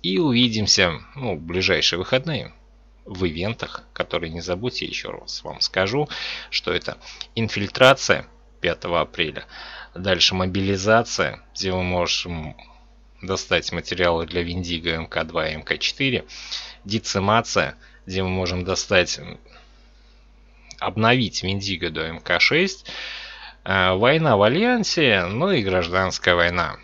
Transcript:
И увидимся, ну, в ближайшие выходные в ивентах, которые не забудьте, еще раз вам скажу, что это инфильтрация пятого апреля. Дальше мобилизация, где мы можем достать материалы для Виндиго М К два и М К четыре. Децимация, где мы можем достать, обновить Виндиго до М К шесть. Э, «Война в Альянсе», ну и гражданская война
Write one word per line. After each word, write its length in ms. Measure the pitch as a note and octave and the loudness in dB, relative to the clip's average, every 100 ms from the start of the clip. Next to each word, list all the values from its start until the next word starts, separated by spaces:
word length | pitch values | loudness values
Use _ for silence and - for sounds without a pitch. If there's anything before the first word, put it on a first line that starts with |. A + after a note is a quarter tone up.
И 160 | E3+ F#3+ | 0 2
увидимся, 720 | D#3+ A#2+ B2 A2 G#2 - F#2 D#2 - | 4 4 4 2 2 4 4 2 -10
ну, 220 | C#3 A#2+ E2 | -8 -6 -4
в 40 | |
ближайшие 580 | D#2+ F2+ F#2 E2 - F2 | -4 -2 2 2 2 -2
выходные 540 | F2+ C3 D#3+ C3+ - - - - - _ - | 0 0 0 -6 -6 -16 -20 -20 -20 _ -14
в 180 | F#2 F2+ | -2 -2
ивентах, 580 | D#2+ G2 A#2 - - - | 0 -4 -4 -8 -10 -16
которые 360 | - F2 E2 E2 | -6 -4 -2 -4
не 120 | E2 | -6
забудьте, 420 | E2+ F2+ A#2+ - | -4 -4 -4 -4
еще 280 | - - - | -6 -8 -8
раз 300 | - - - | -12 -12 -12
вам 200 | - D2+ | -10 -4
скажу, 480 | - F#2+ G2 C3 D3+ - - - - | -2 0 2 0 -2 -6 -8 -10 -6
что 200 | - - | -4 -2
это 280 | F2 - D#2 - - - | -2 -4 -12 -16 -16 -10
инфильтрация 920 | - A2 - G2+ - C3 C#3 - D2+ - - - _ | -4 -4 -2 -4 6 6 6 2 0 0 -20 -20 _
пятого 400 | F2 E2 F2 E2+ | -4 -2 -2 -2
апреля. 460 | D#2 - E2 - - - - - - | -2 -2 -4 -4 -16 -18 -16 -16 -16
Дальше 400 | E2+ F#2+ F2+ - | -6 0 2 2
мобилизация, 1040 | F#2+ F#2 F#2+ F#2+ G2 G2 A2+ A#2+ - D#2 G#1+ - | 2 -2 0 0 0 4 4 2 -2 -2 -2 -16
где 180 | - F#2+ | -6 -2
мы 100 | F#2 | -2
можем 720 | F2+ F2+ F2 - F2 E2+ D2+ - - - - - _ - | 0 0 0 -2 -4 -8 -10 -14 -20 -20 -20 -20 _ -14
достать 500 | F#2+ F#2+ - F2 - | -4 -4 0 0 0
материалы 540 | F2 - F2+ F2 E2 E2 | -6 -6 0 2 2 -2
для 160 | F2 | -4
Виндиго 480 | E2+ F2+ F2 E2+ E2+ | -2 -4 -4 -4 -2
М 160 | E2 D#2+ | -4 -4
К 180 | E2 | -6
два 240 | D#2+ E2 D#2 | -4 -2 -4
и 60 | |
М 80 | D#2 | -6
К 160 | - D#2 | -6 -4
четыре. 480 | - - C3+ A#2+ - - - - - - | -4 -2 -2 -2 -6 -18 -12 -12 -12 -16
Децимация, 880 | G2 A2 - G2+ G2 A2+ A2+ G2+ C#2 - - - - | -6 -4 -2 0 4 2 2 0 -2 -6 -20 -20 -6
где 160 | F#2+ | -4
мы 60 | F#2 | -2
можем 360 | F#2 F2+ F2+ | -2 -2 -2
достать, 560 | F2+ F2+ - F#2+ E2+ - - - - - - - - - - - - - - - - - | -2 -4 2 2 2 -4 -10 -18 -20 -20 -20 -20 -20 -20 -20 -20 -20 -20 -20 -20 -20 -8
обновить 640 | - F#2+ A2 B2+ G2+ - | -6 0 4 4 0 -2
Виндиго 480 | F#2 G2 G2 F2 E2+ | -4 -4 -4 -4 -4
до 120 | D#2+ | -4
М 180 | D#2+ E2 | -6 -8
К 200 | - E2+ | -2 2
шесть. 460 | - D3 F#3+ - - - - - - - - - | 4 2 0 -4 -14 -12 -12 -12 -14 -16 -18 -12
Э, 280 | F#2+ F#2+ F#2 | 0 4 4
«Война 440 | F#2 A#2+ D#3+ D#3+ G#2 | 6 6 6 4 6
в 60 | |
Альянсе», 840 | G#2 D3+ A#3+ B3 F#3+ - C#3 G2+ F2 | 6 6 2 2 0 2 4 4 2
ну 260 | A2 F#3 | 0 2
и 100 | E3+ | 2
гражданская 720 | F#2+ F2+ E2+ F2+ F#2 - - | 2 0 2 2 0 0 2
война 420 | F2 E2+ F2 D#2+ - | 4 4 2 -2 -6